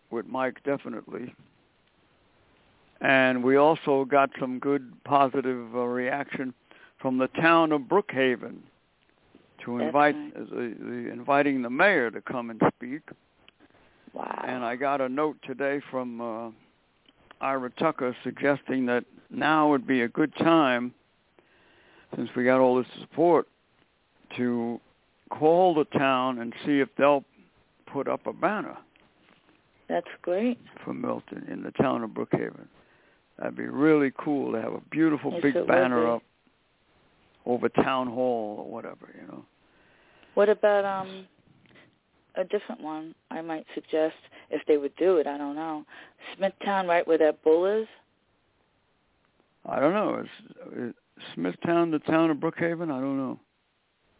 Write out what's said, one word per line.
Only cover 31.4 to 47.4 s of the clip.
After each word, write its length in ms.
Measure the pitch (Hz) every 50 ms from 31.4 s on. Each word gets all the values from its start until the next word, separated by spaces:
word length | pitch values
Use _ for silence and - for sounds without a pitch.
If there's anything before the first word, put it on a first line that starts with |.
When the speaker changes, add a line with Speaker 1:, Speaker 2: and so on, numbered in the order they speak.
| - -
Speaker 1:
in 120 | 80 - -
the 80 | -
town 300 | - - 139 135 127 120 113
of 80 | 107
Brookhaven. 560 | 110 117 117 - - - 58 57 - - - - _ _ _ _ _ _ _ _ _ _ _ _ _ -
That'd 180 | - - - 120
be 80 | 120
really 460 | 120 123 127 147 156 156 151 143 135 - -
cool 340 | - 156 147 139 127 123 113
to 80 | 113
have 120 | 110 117 117
a 80 | - - -
beautiful 400 | - 147 160 160 151 135 - 139 -
Speaker 2:
Yes, 80 | -
Speaker 1:
big 140 | - 143 127
Speaker 2:
it 60 | -
would 60 | - -
Speaker 1:
banner 340 | 123 131 131 127 123 120 117
Speaker 2:
be. 60 | 117
Speaker 1:
up 120 | 117 113 - _ _ _ _ _ _ _ _ _ _ _ _ _ _ _ _ _ _ _ _ _ _ _ -
over 220 | 120 123 117 120 117
town 400 | - - - 131 135 131 127 123
hall 560 | 113 127 127 127 120 117 107 104 104 107 -
or 60 | -
whatever, 400 | - 117 107 92 - - - - - -
you 80 | - -
know. 160 | - 65 62 _ _ _ _ _ _ _ _ _ _ _ _ _ _ _ _ _ -
Speaker 2:
What 140 | - 202 208
about, 360 | 214 196 - 208 208 202 196
um, 400 | 196 196 190 190 190 190 190 190 - _ _ _ _ _ _ _ _ - - - _ _ _ _ _ _ _ _ _ -
a 80 | 185 185
different 380 | 180 - 208 - - - -
one 320 | - 151 156 156 160 165 160 _ _ -
I 100 | 151 160
might 240 | 165 170 160 156 - - -
suggest, 400 | 156 - - - 156 156 160 - - - - - - - -
if 120 | - 151 - -
they 100 | 156 147
would 180 | 143 139 -
do 220 | - 160 185 190 160
it, 100 | 139 143
I 100 | 143 143
don't 180 | 147 143 143
know. 280 | 151 160 160 156 151 151 - - - - - _ - - - - -
Smithtown, 500 | 190 196 - - - 208 202 190 190 175
right 180 | 170 175 - -
where 100 | 165 156
that 260 | 156 151 151 -